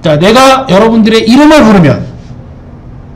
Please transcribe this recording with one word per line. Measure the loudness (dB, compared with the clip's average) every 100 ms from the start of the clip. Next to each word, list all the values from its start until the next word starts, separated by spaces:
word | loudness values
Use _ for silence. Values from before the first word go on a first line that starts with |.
자, | -2 -2
내가 | 0 2 2 0 -2
여러분들의 | 0 0 0 0 0 0
이름을 | 2 2 2
부르면 | 2 2 0 -2 -8 -16 -20 -20 -20 -20 -20 -20 -20 -20 -20